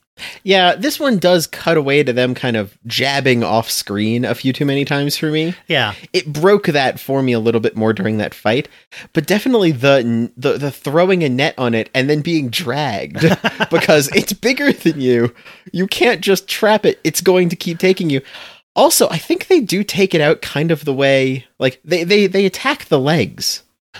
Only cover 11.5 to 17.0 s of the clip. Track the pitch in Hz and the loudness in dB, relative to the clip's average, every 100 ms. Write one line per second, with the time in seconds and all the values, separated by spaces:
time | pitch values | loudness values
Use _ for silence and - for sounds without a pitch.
11.5 | - 123 113 107 131 135 151 151 160 131 | 0 0 0 -2 -2 0 0 0 -2 -2
12.5 | - 139 139 143 101 71 - 165 185 226 | -6 -4 -4 -4 -6 -8 0 2 2 -2
13.5 | - 220 165 - 151 139 143 - 196 233 | -4 -2 0 4 2 2 -2 -2 -2 -2
14.5 | 269 285 - 170 151 127 120 120 - - | 0 0 0 0 0 2 2 2 -4 -20
15.5 | - - 170 190 - 247 175 196 185 - | -20 -10 -4 -4 0 2 2 0 0 -2
16.5 | - 214 214 175 - | -2 2 2 2 0